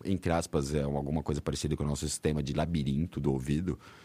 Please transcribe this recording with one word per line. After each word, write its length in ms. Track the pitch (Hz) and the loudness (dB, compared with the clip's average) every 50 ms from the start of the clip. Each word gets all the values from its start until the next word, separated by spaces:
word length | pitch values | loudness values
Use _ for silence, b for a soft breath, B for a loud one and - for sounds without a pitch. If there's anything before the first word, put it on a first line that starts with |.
| - | -2
entre 280 | 92 98 87 - 90 | -2 -2 0 2 2
aspas, 420 | 82 85 82 - - 78 69 67 76 | 2 2 0 2 0 0 0 2 0
é 140 | 73 71 | 0 2
um, 100 | 71 71 | 2 0
alguma 240 | 71 71 69 78 78 | 0 0 0 0 0
coisa 180 | 73 - 73 73 | 0 0 -2 0
parecida 360 | - 76 69 - - 76 76 | -2 -2 -2 -2 0 -2 0
com 80 | - 73 | 0 0
o 40 | |
nosso 200 | 73 71 - 78 | 0 0 -2 -2
sistema 340 | 73 - - - 78 76 76 | -4 -4 0 0 0 0 2
de 100 | 71 67 69 | -2 0 0
labirinto 640 | 76 82 82 85 78 67 69 69 71 85 82 - 71 | 0 0 2 0 0 2 2 2 0 0 -2 -2 0
do 120 | 69 73 | 0 2
ouvido. 460 | 67 67 65 69 71 78 92 87 - B B B B B | 2 2 0 0 0 0 0 -2 -4 B B B B B